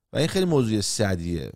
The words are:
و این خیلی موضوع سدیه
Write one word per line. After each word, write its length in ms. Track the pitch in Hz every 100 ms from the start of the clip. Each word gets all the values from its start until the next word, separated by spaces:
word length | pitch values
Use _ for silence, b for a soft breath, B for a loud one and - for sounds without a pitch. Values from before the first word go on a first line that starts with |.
| _
و 40 | -
این 100 | 160
خیلی 180 | 190
موضوع 360 | 185 151 113 107
سدیه 720 | 98 - 101 90 85 85 58